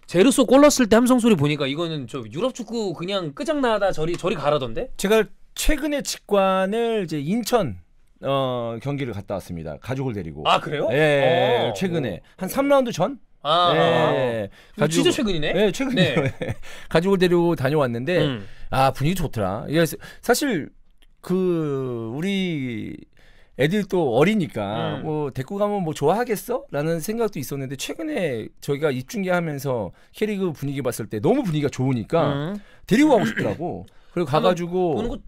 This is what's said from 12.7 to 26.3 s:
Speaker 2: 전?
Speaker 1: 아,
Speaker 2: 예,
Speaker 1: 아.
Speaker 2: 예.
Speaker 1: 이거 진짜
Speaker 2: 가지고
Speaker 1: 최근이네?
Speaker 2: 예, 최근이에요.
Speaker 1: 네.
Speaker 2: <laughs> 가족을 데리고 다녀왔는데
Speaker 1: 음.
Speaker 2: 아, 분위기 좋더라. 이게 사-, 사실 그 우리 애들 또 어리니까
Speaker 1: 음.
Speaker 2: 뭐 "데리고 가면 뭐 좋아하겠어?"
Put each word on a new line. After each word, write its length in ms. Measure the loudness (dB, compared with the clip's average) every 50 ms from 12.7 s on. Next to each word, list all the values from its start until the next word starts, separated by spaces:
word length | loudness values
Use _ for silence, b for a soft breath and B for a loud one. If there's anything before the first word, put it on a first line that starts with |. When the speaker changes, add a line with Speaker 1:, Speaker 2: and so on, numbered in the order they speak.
| 4 4 4 2
Speaker 2:
전? 260 | 0 0 -2 -2 -2 -6 -16 _ _ _
Speaker 1:
아, 300 | 0 2 4 4 4 4 4
Speaker 2:
예, 40 | 4
Speaker 1:
아. 360 | 4 4 4 4 2 2 2
Speaker 2:
예. 340 | 0 0 0 -2 -2 -4 b b b b b b
Speaker 1:
이거 100 | 0 0 2
진짜 200 | 4 4 4 4
Speaker 2:
가지고 20 | 2 2 0 0
Speaker 1:
최근이네? 240 | 0 0 0 0 2
Speaker 2:
예, 160 | 2 2 2
최근이에요. 420 | 2 0 -2 0 2 4 4 4 2 0
Speaker 1:
네. 80 | 0 -2 -2 -4
Speaker 2:
<laughs> 480 | -6 -6 -6 -8 -10 -12 -14 -14 -4 0
가족을 280 | 0 2 4 4 4 4
데리고 380 | 4 4 4 4 4 2 2
다녀왔는데 600 | 0 0 0 2 2 0 0 -2 -4 -4 0 0 0 0
Speaker 1:
음. 200 | 0 -2 -4 -8 B B B B B
Speaker 2:
아, 220 | 2 2 2 2
분위기 220 | 2 0 0 0 0
좋더라. 500 | 0 -2 -2 -2 -2 -2 -2 -2 -4 -4 -2
이게 180 | 0 2 2
사-, 100 | 0 -2 B B B B B
사실 480 | 0 0 0 2 2 0 0 -2 -4 -8 -12 -20 -20 -20 -20 _ -20 _ _ _
그 880 | -6 -4 -2 0 0 0 0 0 -2 -2 -4 -4 -4 -6 -6 -6 -6 -8 -6
우리 800 | -6 -4 -2 -2 -2 -2 -2 -4 -4 -6 -6 -6 -8 -8 -10 -12 -14 -16 -20 _ b b b b b b b b 0
애들 260 | 0 2 2 0 -2
또 320 | 0 0 0 0 2 4
어리니까 800 | 4 4 4 4 2 -2 -2 -4 -6 -4 -4 -4 -4 -4 -4 -6
Speaker 1:
음. 60 | -6 -6
Speaker 2:
뭐 260 | -6 -4 -4 -4 -6
"데리고 260 | -6 -8 -8 -8 -4
가면 260 | -2 -2 -2 -2 -2
뭐 100 | -4 -4
좋아하겠어?" 720 | -2 0 2 2 2 2 0 -2